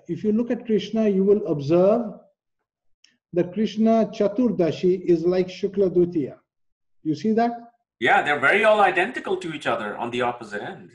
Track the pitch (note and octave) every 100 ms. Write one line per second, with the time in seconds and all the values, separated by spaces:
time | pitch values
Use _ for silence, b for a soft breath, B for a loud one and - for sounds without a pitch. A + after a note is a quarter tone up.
0 | - E3+ G#3+ G#3+ A#3+ A#3 - G#3 - A3
1 | G#3+ F#3+ G3 G3+ E3 D3+ C#3 F3 F#3+ A#3+
2 | G#3+ - _ _ _ _ _ _ _ _
3 | b b _ E3+ F3 G#3 A3 G#3+ A3 A3+
4 | G#3 - G3+ A3+ A#3+ F3 D#3+ C#3 F3+ F#3
5 | - E3 E3+ F#3 F#3 - G3 G3 F#3 F3
6 | F3 E3 B2 - _ _ _ _ _ _
7 | D#3 D3 A3 A3 A#3 A#3 - _ _ _
8 | B2+ G3 D3 C#3 C#3 G3 A3 G#3 G3 E3+
9 | F#3+ - A3 F#3 E3 D3 C#3 A2 G#2 F#2
10 | A#2+ A#2+ B2 A#2+ G#2+ G#2 C#3 F#3+ F2+